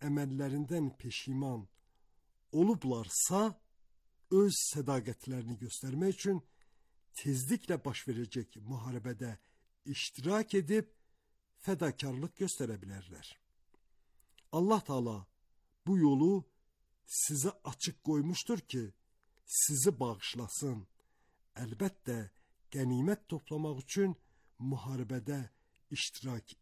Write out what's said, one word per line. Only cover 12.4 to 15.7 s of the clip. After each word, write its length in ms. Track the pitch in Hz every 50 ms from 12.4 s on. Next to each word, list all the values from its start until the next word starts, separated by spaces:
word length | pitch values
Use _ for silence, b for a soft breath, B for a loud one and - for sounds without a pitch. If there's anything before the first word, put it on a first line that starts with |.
| 196
göstərə 320 | 175 - - 139 113 110
bilərlər." 640 | 98 95 98 98 95 95 90 92 87 - - - _ _ _ _ _ _ _ _ - _ _ _ _ _ _ _ _ _ _ _ _ - - -
Allah 280 | 156 180 202 220 202
Taala 360 | - - 139 127 120 117 107 101 92 - _ _ _ _ _ _ _ _